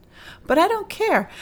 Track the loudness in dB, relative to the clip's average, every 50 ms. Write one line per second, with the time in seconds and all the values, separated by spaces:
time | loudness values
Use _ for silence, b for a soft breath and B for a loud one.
0 | B B B B B B B B B 0 2 2 4 2 2 -2 -4 -8 -6 -4
1 | 0 0 2 0 0 B B B